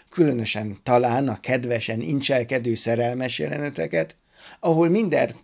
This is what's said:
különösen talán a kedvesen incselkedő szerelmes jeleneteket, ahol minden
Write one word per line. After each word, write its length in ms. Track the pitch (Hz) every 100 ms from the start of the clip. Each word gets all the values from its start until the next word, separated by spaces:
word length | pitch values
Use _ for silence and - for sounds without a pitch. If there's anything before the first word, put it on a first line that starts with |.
| -
különösen 720 | - 156 123 107 107 107 98
talán 460 | - 123 123 123 135
a 120 | 107
kedvesen 600 | - 127 123 117 113 113
incselkedő 760 | 156 139 135 131 120 131 117
szerelmes 640 | 113 117 117 120 123 127 139
jeleneteket, 800 | 151 151 143 139 156 165 160 - _ _ - -
ahol 280 | 170 160 170
minden 460 | 196 208 143 123 -